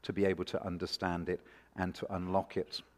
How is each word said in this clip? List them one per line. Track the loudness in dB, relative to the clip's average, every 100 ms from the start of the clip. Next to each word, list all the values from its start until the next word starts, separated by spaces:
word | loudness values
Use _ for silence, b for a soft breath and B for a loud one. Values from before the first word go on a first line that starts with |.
to | -4
be | 4
able | 4 4 0
to | -2 -2
understand | -4 -4 0 0 0 0
it | -4 B B B -2
and | -2
to | -2 -4
unlock | -2 2 2 2 -4
it. | -4 -8 -12